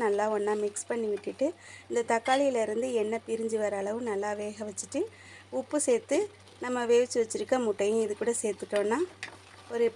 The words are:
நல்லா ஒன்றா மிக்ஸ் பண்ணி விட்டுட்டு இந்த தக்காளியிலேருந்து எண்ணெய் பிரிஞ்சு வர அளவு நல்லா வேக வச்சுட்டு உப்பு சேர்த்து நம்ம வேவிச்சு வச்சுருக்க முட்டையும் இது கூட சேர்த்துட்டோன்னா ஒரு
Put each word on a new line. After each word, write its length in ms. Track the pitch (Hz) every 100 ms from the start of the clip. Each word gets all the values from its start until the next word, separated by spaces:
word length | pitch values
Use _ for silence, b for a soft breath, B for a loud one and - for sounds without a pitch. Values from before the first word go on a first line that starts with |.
நல்லா 240 | 220 202 214
ஒன்றா 200 | 208 208 214
மிக்ஸ் 240 | 208 - -
பண்ணி 180 | 233 214
விட்டுட்டு 340 | 202 202 196 285 - B B B
இந்த 160 | 233 226
தக்காளியிலேருந்து 800 | 226 262 269 277 233 208 220 262 233
எண்ணெய் 220 | 214 226 226
பிரிஞ்சு 300 | 226 226 220
வர 160 | 208 202
அளவு 180 | 202 226 240
நல்லா 220 | 196 208 208
வேக 160 | 208 214 214
வச்சுட்டு 340 | 196 - 277 440 B B B B 254
உப்பு 200 | 254 294 285
சேர்த்து 320 | 226 - 294 415 - - - 247
நம்ம 180 | 247 233
வேவிச்சு 260 | 240 247 247
வச்சுருக்க 420 | 220 208 208 262 226
முட்டையும் 380 | 196 202 226
இது 100 | 214 208
கூட 100 | 226 233
சேர்த்துட்டோன்னா 560 | 214 185 196 208 202 254 359 - - - - - -
ஒரு 100 | 233 233